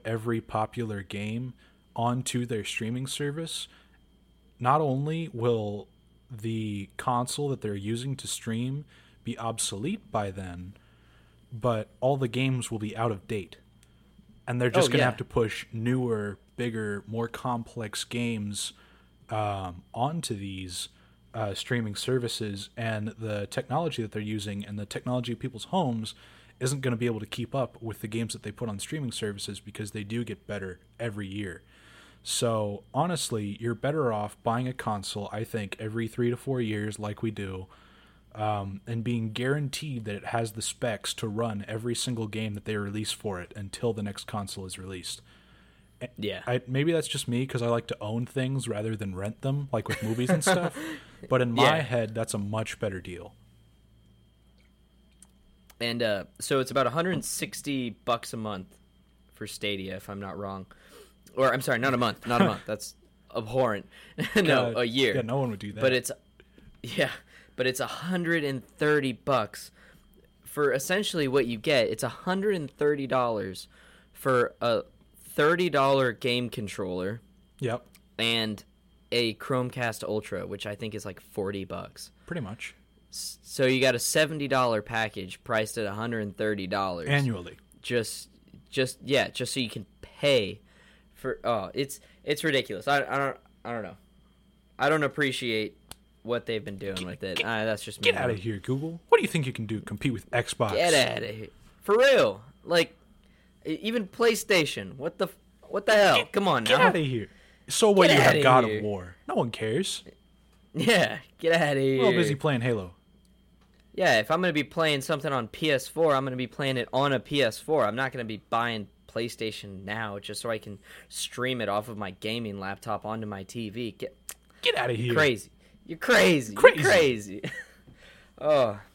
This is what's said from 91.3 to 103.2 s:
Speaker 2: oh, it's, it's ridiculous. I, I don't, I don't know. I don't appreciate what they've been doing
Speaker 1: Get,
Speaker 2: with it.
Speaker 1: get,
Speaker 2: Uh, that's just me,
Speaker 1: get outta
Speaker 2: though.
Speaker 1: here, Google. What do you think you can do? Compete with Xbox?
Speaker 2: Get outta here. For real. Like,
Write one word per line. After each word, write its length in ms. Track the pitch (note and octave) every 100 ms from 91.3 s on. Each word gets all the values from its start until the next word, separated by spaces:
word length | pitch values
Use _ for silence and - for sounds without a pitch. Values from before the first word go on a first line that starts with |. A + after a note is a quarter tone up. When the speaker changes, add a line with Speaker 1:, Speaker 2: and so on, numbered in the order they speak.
| -
Speaker 2:
oh, 260 | A2+ A2+ F#2
it's, 260 | - C#3 - - _
it's 180 | - D3
ridiculous. 440 | E3 C3+ - F2+ C#3
I, 160 | C#3+
I 120 | - C#3
don't, 180 | C#3 - _ _
I 80 | A2+
don't 100 | A#2+
know. 120 | F#2+ F#2 _ _ _ _ _ _ _ -
I 100 | C#3
don't 160 | D#3
appreciate 720 | C#3+ - C#3 B2+ B2 A2 G#2+ - - - _ _
what 220 | G#2+ A#2+ -
they've 180 | A2+
been 140 | G2+ G2
doing 180 | G2 F#2
Speaker 1:
Get, 100 | F2+
Speaker 2:
with 160 | D#2+
it. 140 | F#2+ F2
Speaker 1:
get, 80 | G#2+
Speaker 2:
Uh, 180 | A2+ A2
that's 160 | G#2
just 160 | - -
me, 100 | A#3+
Speaker 1:
get 60 | G3+
outta 120 | B2+
Speaker 2:
though. 60 | G#2+
Speaker 1:
here, 200 | G#2 G2+
Google. 420 | - C3 D#3+ E3+ -
What 80 | A#4
do 40 |
you 60 | B3+
think 180 | E3+ C3
you 60 |
can 140 | A#2 G#2+
do? 140 | G#2+
Compete 320 | - G#2 C#3
with 160 | G#2+ -
Xbox? 400 | A#2 A2+ - A2
Speaker 2:
Get 200 | G#2 E3+
outta 340 | D3+ A#2+ - A2
here. 160 | A2 G#2+ - - -
For 140 | - G#3+
real. 460 | C4+ B3 B2 G2 - -
Like, 320 | - E3+ E3 - _ -